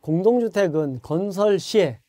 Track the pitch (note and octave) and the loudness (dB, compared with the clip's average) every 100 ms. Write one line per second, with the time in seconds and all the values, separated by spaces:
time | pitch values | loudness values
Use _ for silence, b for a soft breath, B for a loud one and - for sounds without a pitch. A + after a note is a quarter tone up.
0 | - D#3+ G#3 B3 A3+ G#3 F#3 D3+ D3 B2+ | -4 0 2 2 0 0 0 0 -2 -6
1 | - D#3+ G3+ F#3 G#3 F#3+ - A3 D#3+ A2+ | -6 -4 -4 0 0 0 0 2 2 -2